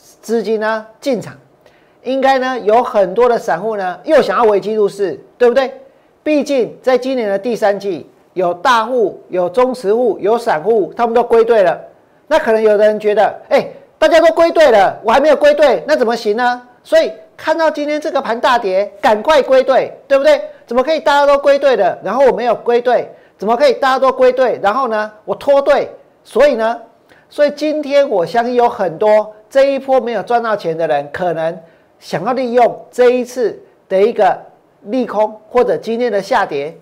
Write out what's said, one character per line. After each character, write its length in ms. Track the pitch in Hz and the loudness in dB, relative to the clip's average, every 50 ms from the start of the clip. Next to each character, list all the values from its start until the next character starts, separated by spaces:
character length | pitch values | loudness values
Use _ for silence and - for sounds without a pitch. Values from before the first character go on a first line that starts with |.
| _ - - _ | _ -20 -20 _
资 220 | - - 220 233 196 | -8 -4 -4 -2 -2
金 160 | 202 226 214 | -2 -4 -2
呢 280 | 214 214 220 220 214 - - _ | -2 -2 -4 -4 -8 -12 -20 _
进 200 | - 285 254 190 | -4 -4 -4 -4
场， 140 | 170 143 - - _ _ _ _ _ _ _ _ _ _ _ _ - | -6 -10 -16 -20 _ _ _ _ _ _ _ _ _ _ _ _ -8
应 180 | 240 262 269 | -6 -4 -2
该 180 | 254 262 269 262 | 0 0 0 0
呢 200 | 254 262 262 233 | 0 -4 -6 -4
有 220 | 180 202 214 240 247 | -2 2 2 2 2
很 300 | - - 214 196 180 185 | 2 0 0 0 0 2
多 160 | 226 247 247 | 0 2 2
的 100 | 233 214 | 2 0
散 220 | - 208 175 165 | -2 -4 -4 -4
户 160 | 196 226 220 | -4 -6 -6
呢 220 | 202 190 180 175 175 - | -4 -6 -6 -8 -8 -4
又 180 | - 320 269 196 | 0 2 2 2
想 160 | 165 185 208 | 2 0 0
要 60 | 240 | 2
危 140 | 214 208 190 | 2 2 2
机 140 | 165 202 220 | 0 -2 -2
入 160 | 220 208 196 | 0 0 0
市， 340 | - - 202 180 139 131 - - _ | 0 -2 -4 -4 -4 -8 -14 -16 _
对 120 | - 240 240 | 0 0 2
不 60 | 240 | 2
对？ 160 | 269 262 247 - - - - _ _ _ _ _ _ - | 2 0 0 -6 -12 -20 -20 _ _ _ _ _ _ -4
毕 200 | 302 302 285 262 | 0 0 0 0
竟 340 | 285 277 262 214 165 - - - | 0 0 0 -2 -2 -4 -6 -2
在 140 | 254 262 | 0 0
今 180 | 247 247 262 269 | 0 0 -2 -4
年 140 | 254 226 202 | -4 -2 -2
的 100 | 196 196 | -4 -4
第 160 | - 247 226 | -4 -4 -4
三 240 | 185 220 202 208 196 | -2 0 0 -2 -2
季， 300 | 196 202 180 139 - - _ _ _ _ - | -4 -6 -8 -8 -10 -16 _ _ _ _ -6
有 220 | 175 185 175 175 | -4 -2 -2 -2
大 320 | 175 - 269 247 226 220 | -2 0 0 0 0 0
户、 360 | 226 262 247 214 175 - - - - | -2 -2 -2 -2 -2 -4 -8 -16 -8
有 220 | - 185 180 170 | -4 -4 -2 -2
中 240 | 175 247 254 254 247 | 0 0 0 0 0
实 200 | - - 190 214 | -4 -2 -2 0
户、 240 | 233 254 233 180 - | 0 0 -2 -2 -2
有 200 | 156 196 233 233 | -2 -2 -2 -2
散 240 | 233 233 170 156 156 | -2 -2 -4 -2 -2
户， 300 | 202 233 220 175 156 - | -2 0 0 -2 -4 -4
他 100 | - 233 | -4 -4
们 60 | 226 233 | 0 0
都 100 | 240 233 | 0 0
归 220 | 233 233 226 220 | 2 2 2 2
队 180 | 226 233 214 185 | 4 4 2 2
了。 160 | 170 147 - - - - _ _ _ _ _ _ - | 2 0 -4 -8 -18 -20 _ _ _ _ _ _ -2
那 80 | 294 | -2
可 140 | 311 277 247 | -2 0 0
能 100 | 220 220 | 0 2
有 160 | 220 214 208 | 2 2 2
的 80 | 202 214 | 4 2
人 140 | 214 214 208 | 2 0 0
觉 160 | 214 208 208 | -2 -2 0
得， 180 | 220 202 160 - - - - | 2 0 0 -2 -6 -8 -2
哎， 200 | 262 254 185 - - - - _ _ - | -2 -2 -2 -2 -12 -20 -20 _ _ -2
大 100 | 311 311 | 0 2
家 100 | 330 320 | 4 4
都 80 | 320 330 320 | 4 4 4
归 160 | - 330 339 | 4 0 2
队 220 | - 339 311 262 226 | 4 4 4 4 6
了， 260 | 202 190 160 - - - | 4 4 2 0 -4 -4
我 80 | 214 226 | 0 0
还 80 | 262 | 2
没 80 | 285 311 | 2 2
有 80 | 285 | 2
归 180 | - 294 294 294 | 4 4 2 4
队， 300 | 294 302 277 226 165 156 | 4 4 2 2 0 0
那 80 | 254 311 | -2 0
怎 100 | 254 254 | 0 0
么 120 | 220 240 | 0 -2
行 200 | 233 - 214 208 | -4 -2 -4 -2
呢？ 240 | 233 247 247 247 247 247 - - _ _ | 0 0 -2 -2 -4 -8 -20 -20 _ _
所 180 | - 302 320 | 0 2 2
以 120 | 311 208 - - - - _ | 2 2 -4 -12 -20 -20 _
看 200 | - - 320 320 | -12 -4 -4 -2
到 140 | 320 320 311 | 0 0 -2
今 180 | 302 302 294 294 | 0 -2 -4 -4
天 120 | 302 302 | -4 -4
这 100 | 302 320 | -4 -4
个 100 | 262 269 | -4 -4
盘 180 | - 214 233 240 | -4 -4 -6 -2
大 180 | - 294 247 240 | 0 0 0 2
跌， 340 | 240 190 185 190 202 202 - - | 0 0 -2 -2 -2 -4 -6 -2
赶 220 | - 254 214 214 214 | 0 0 0 2 2
快 180 | 311 311 294 | 2 2 2
归 220 | 233 - 262 262 175 | 4 4 2 2 4
队， 340 | 185 262 220 156 - - - - - | 4 2 0 0 -2 -8 -12 -4 0
对 100 | 277 269 | 0 2
不 60 | 277 | 4
对？ 180 | 302 294 269 - - - - - | 4 2 2 0 -8 -14 -18 -12
怎 80 | - 233 | -4 -2
么 80 | 254 254 | -2 0
可 100 | 302 320 | 0 -2
以 60 | 294 | -2
大 220 | - 302 285 285 | 0 2 2 4
家 40 | 285 | 4
都 140 | 285 285 277 | 4 2 2
归 180 | 285 285 277 | 4 2 2
队 200 | 277 285 277 254 | 4 4 2 2
的， 200 | 202 196 170 135 - - | 2 2 0 -2 -4 -6
然 100 | 180 208 | -6 0
后 140 | 262 285 | 2 2
我 60 | 247 190 | 2 2
没 140 | 190 240 | 2 0
有 80 | 240 208 | -2 -2
归 240 | - - 226 240 240 | -2 -2 0 0 0
队？ 280 | 240 254 240 190 143 - - - _ _ _ - | 0 0 0 0 -2 -4 -12 -20 _ _ _ -8
怎 80 | 196 | -2
么 100 | 208 240 | -2 0
可 120 | 240 294 277 | 2 2 2
以 60 | 233 | 2
大 140 | - 277 262 | 2 0 0
家 80 | 262 | 0
都 140 | 254 269 262 | 2 2 0
归 220 | 254 254 254 254 247 | 2 2 2 2 2
队， 260 | 254 254 233 170 135 | 2 0 0 0 0
然 140 | 170 196 208 | -2 -2 0
后 140 | 233 262 233 | 0 -2 -2
呢， 240 | 220 214 214 214 - - - | -2 -4 -4 -6 -10 -16 -10
我 80 | - 202 | -10 -8
脱 260 | - - 285 285 277 277 | -6 -2 0 2 2 4
队？ 260 | 294 285 247 156 - - - - _ _ _ _ | 2 2 0 0 -4 -10 -20 -20 _ _ _ _
所 240 | - - 214 277 294 | -6 0 2 4 4
以 80 | 254 | 2
呢， 260 | 220 220 226 240 240 - - _ _ _ _ - _ _ _ | 0 -2 -4 -4 -6 -10 -20 _ _ _ _ -20 _ _ _
所 160 | - - 294 | -2 0 0
以 40 | 285 285 | 0 0
今 280 | 285 294 311 294 302 | -2 -4 -4 -2 -4
天 280 | 285 262 277 285 277 269 | -4 -2 0 0 0 2
我 160 | 233 196 170 | 0 -2 -2
相 180 | 165 - 233 233 | -2 -2 -2 -2
信 100 | 240 254 | 0 0
有 140 | 240 240 240 | 0 0 0
很 300 | 240 - 202 175 156 - | 0 -2 -4 -4 -2 0
多 340 | 214 214 214 214 214 214 - - - _ | 2 4 4 2 2 -2 -10 -20 -14 _
这 240 | - 269 269 277 277 | 2 2 2 2 2
一 60 | 269 | -2
波 220 | 269 269 262 262 | -2 0 0 0
没 100 | 220 240 | 0 -2
有 120 | 233 202 180 | -6 -6 -4
赚 180 | - 240 240 226 | -2 -2 -2 0
到 140 | 226 214 | 0 -4
钱 200 | 190 - 170 160 | -2 -2 -4 -4
的 120 | 160 165 156 | -2 -2 -2
人， 200 | 151 143 143 143 - | 0 -2 -2 -6 -8
可 200 | - 185 175 165 | -6 -4 -4 -4
能 240 | 160 160 165 175 185 - - _ _ _ _ _ _ | -2 -4 -6 -6 -8 -16 -20 _ _ _ _ _ _
想 240 | - - - 151 175 | -16 -8 -8 -6 -4
要 80 | 233 262 | -4 -4
利 220 | 233 262 240 233 | -4 -4 -2 0
用 300 | 247 233 202 - - - - | 2 2 2 0 -4 -16 -14
这 200 | - - 247 247 | -2 2 2 2
一 140 | 254 254 240 | 2 2 -2
次 320 | 240 - 262 240 185 139 - - _ _ _ _ - | -6 -6 -4 -4 -4 -4 -6 -18 _ _ _ _ -4
的 140 | 190 190 202 | 0 0 2
一 100 | 233 226 | 0 2
个 240 | - 202 180 156 - - - _ _ _ _ _ _ - | 2 2 2 0 -2 -6 -20 _ _ _ _ _ _ -12
利 240 | 196 220 262 233 | -6 -4 -4 -4
空 340 | - 185 202 214 214 214 - _ _ | -4 -2 -2 -2 -2 -4 -10 _ _
或 140 | - 247 240 | 0 0 2
者 140 | 226 170 | 2 0
今 200 | 147 - 214 233 | -4 -2 -6 -4
天 140 | 233 247 240 | -4 -2 -2
的 100 | 208 202 | -2 -4
下 240 | 190 - 262 220 190 | -4 -2 -2 -2 -2
跌 320 | - 160 139 139 156 165 165 | -2 -4 -6 -6 -8 -10 -14